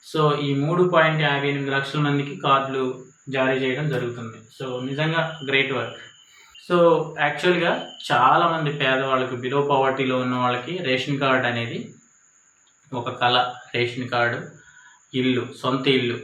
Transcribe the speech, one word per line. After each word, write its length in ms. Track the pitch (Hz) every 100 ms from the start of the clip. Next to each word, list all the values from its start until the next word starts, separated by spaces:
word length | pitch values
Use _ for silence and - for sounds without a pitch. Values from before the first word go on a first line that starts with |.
| - 156
So, 220 | 151 143
ఈ 160 | 143 139
మూడు 360 | 151 175 180
పాయింట్ 280 | 170 160 156
యాభై 280 | 147 139 143
ఎనిమిది 220 | 143 139
లక్షల 280 | 135 143 151
మందికి 360 | 147 143 143 139
కార్డులు 720 | 143 135 135 135 127 123 - _ -
జారీ 280 | 131 131 131
చేయడం 320 | 131 131 151
జరుగుతుంది. 480 | 123 120 120 113 - - -
So, 220 | 131 123 131
నిజంగా 540 | 139 160 165 156 - 135
గ్రేట్ 280 | 135 135
వర్క్. 240 | 127 117 - - - _ - - - -
So, 340 | 175 170 156 156 -
యాక్చువల్‌గా 680 | 147 - 180 175 170 - - - -
చాలామంది 600 | 127 135 156 175 160 151
పేదవాళ్ళకి, 640 | 131 135 131 135 131 123 120
below 320 | 127 139 143
poverty-లో 480 | 139 135 131 131 127
ఉన్న 160 | 127 127
వాళ్ళకి 420 | 123 123 123 180
రేషన్ 420 | 131 127 135 139
కార్డు 280 | 139 127 123
అనేది 460 | 120 117 - - - _ _ _ _ _ _ _ _ _
ఒక 160 | 127 123
కళ. 440 | - 123 123 - - - 123
రేషన్ 340 | 120 131 117
కార్డు, 280 | 120 117 120 - - - - - _ _
ఇల్లు, 340 | 131 127 120 - -
సొంత 260 | 127 135 143
ఇల్లు. 320 | 127 120 113